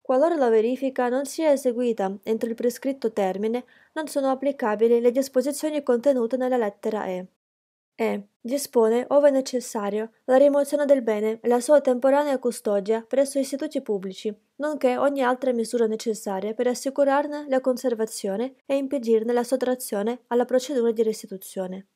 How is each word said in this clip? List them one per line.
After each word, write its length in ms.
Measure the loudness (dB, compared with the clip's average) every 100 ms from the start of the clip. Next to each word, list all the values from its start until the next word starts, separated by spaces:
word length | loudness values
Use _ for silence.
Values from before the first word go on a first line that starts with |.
Qualora 340 | 0 2 2 2
la 140 | 4
verifica 580 | 4 2 -2 -2 -2 -2
non 180 | -2 -4
sia 280 | -2 2
eseguita 640 | 2 0 0 -2 0 -4 -4
entro 260 | -4 -4 -4
il 60 | -2
prescritto 580 | -4 -2 -6 -4 -4
termine, 500 | -2 -2 -2 -4 -4 -8 _ _
non 140 | -8 -6
sono 220 | -2 -2
applicabili 720 | 0 -2 -2 -2 2 4 4
le 120 | 4
disposizioni 720 | 2 0 0 0 -4 -4 -2
contenute 520 | 0 2 2 2 0 -2
nella 220 | 0 0
lettera 480 | -2 -4 -6 -4 -4
E. 200 | -6 -10 _ _ _ _ _ _ -4
E. 320 | -4 -2 -8 _
Dispone, 600 | -6 -6 0 2 4 2 2
ove 200 | 6 6
necessario, 840 | 4 0 -6 -4 -6 -4 -4 -8 _
la 140 | 2 6
rimozione 480 | 6 6 0 0 4
del 180 | 4
bene 340 | 4 0 -2 -2
e 80 | 0
la 120 | 0
sua 200 | 4 4
temporanea 600 | 4 2 2 2 2 0
custodia 680 | -2 -4 -2 -2 0 -4 0
presso 300 | 0 0 0
istituti 420 | -4 -4 -4 -6
pubblici, 540 | -4 -6 -6 -8 -8 -10 _ -8
nonché 420 | -6 0 0 2
ogni 240 | 0 0
altra 320 | 0 0 -2
misura 320 | -2 -2 0 0
necessaria 680 | 0 -4 -6 -6 -6 -6 -2
per 100 | -2
assicurarne 800 | -2 -4 0 2 2 0 -6 -2
la 140 | 0
conservazione 960 | 0 -2 -2 -2 -4 -4 -6 -4 -6 -8 -4
e 120 | -2
impedirne 540 | -2 -4 2 2 2
la 120 | -2
sottrazione 800 | 0 0 0 -2 -4 -4 -2 -4 _
alla 180 | 0 2
procedura 460 | 0 0 0 0
di 120 | 2
restituzione. 840 | 0 -2 -10 -14 -10 -8 -8 -8 -16